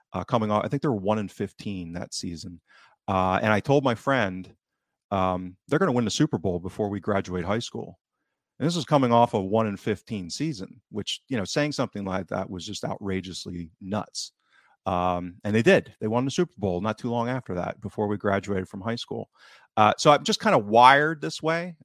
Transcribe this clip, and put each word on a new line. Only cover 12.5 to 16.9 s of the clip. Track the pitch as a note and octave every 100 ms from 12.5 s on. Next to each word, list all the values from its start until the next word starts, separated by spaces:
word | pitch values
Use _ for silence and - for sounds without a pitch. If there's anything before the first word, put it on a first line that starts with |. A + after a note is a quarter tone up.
| F#2 E2+
just | G#2 G2+
outrageously | G2 G2+ F#2+ F2+ E2+ - F2 E2 -
nuts. | F#2+ G#2 - - - _ _ _ _ _ -
Um, | F2+ F2+ F2 F2 G2
and | G#2+
they | G#2+
did. | A#2 F#3+ E2+ -
They | A2
won | A2+
the | C3+
Super | - F3 -
Bowl | G2 F2
not | A2